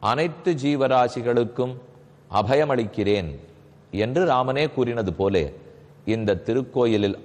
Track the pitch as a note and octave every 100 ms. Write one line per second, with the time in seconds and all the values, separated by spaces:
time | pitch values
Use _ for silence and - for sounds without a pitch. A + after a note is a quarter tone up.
0 | G#2 C3 E3+ D#3 F3+ D#3+ C#3 D3 C3 C3
1 | B2 B2+ A#2+ A#2+ A#2 B2 B2+ B2+ - -
2 | - - - G2+ G#2 C#3 D3+ B2+ G#2 A2+
3 | G2+ G#2 D#2+ C2+ - - - - - F#2
4 | A2 C#3+ F3+ B2+ B2+ C3+ D3+ C3+ B2 A#2
5 | G2 D#2+ G2 F#2+ C#2+ - - - - -
6 | - A2+ G#2+ F#2+ - A#2+ B2+ C3+ A#2+ G#2+
7 | G2+ -